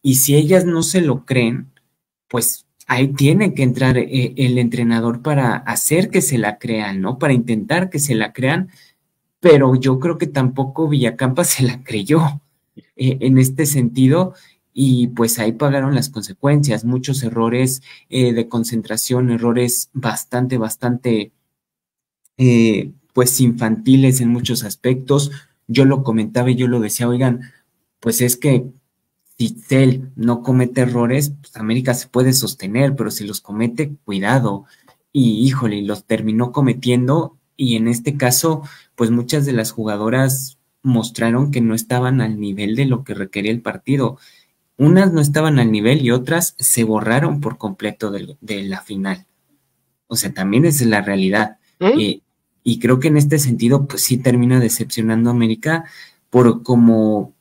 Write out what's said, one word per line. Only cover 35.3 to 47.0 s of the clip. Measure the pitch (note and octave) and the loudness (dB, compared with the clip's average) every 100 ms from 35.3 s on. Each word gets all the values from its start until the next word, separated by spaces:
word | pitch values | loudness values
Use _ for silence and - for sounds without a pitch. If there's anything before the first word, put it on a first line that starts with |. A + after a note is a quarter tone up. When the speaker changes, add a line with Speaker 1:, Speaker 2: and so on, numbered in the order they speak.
| G#2+ C3 | 2 0
Speaker 1:
híjole, | C3 A#2+ G#2 | 0 -2 -2
los | G2+ G#2 | -6 -8
terminó | _ A2 G#2+ A2 B2 | _ -4 -2 -2 -2
cometiendo | C#3+ C3+ C3 B2 B2 B2+ D#3 - _ _ - | 0 0 0 0 0 2 0 -2 _ _ -6
y | C3 A2+ | -2 0
en | A2+ | 0
este | A#2 D3 C#3+ | -2 -4 -2
caso, | B2 B2 E3 D#3 D3 - _ - | 0 0 0 -2 -8 -20 _ -4
pues | A#2 | 0
muchas | A#2+ B2 D3+ C#3+ | 0 0 -2 0
de | |
las | A#2+ A2 | -2 -4
jugadoras | - G#2+ G#2 G#2+ B2 C3 C3+ - _ _ _ | -6 -6 -4 -2 0 0 -2 -8 _ _ _
mostraron | C3+ A#2 G#2+ - A#2 A#2+ D3 | 0 0 -2 -4 0 0 0
que | C3+ | 0
no | A2+ | 0
estaban | A2 - B2 B2+ C3 | -2 -2 -2 0 0
al | A2 G#2+ | -2 -4
nivel | G#2 G2 G#2 A2+ | -6 -4 -4 -2
de | C#3+ | 0
lo | A#2 | -2
que | - | -4
requería | G2 F#2+ G2+ G#2 | -10 -8 -4 -4
el | A#2 | -4
partido. | A2+ F#2+ - C#3 A#2+ C#3 _ _ _ _ _ - | -6 -8 -4 -2 -2 -6 _ _ _ _ _ 2
Unas | D3 F#3 G3 | 4 6 4
no | E3 | 2
estaban | D3 D3 D#3 C#3+ | 0 2 2 2
al | A2+ | 2
nivel | G#2+ G#2+ D3+ | 2 2 2
y | B2 | 2
otras | B2 B2+ E3 E3+ - | 0 0 -2 -2 -4
se | - - | -2 0
borraron | A2 G#2+ | 0 0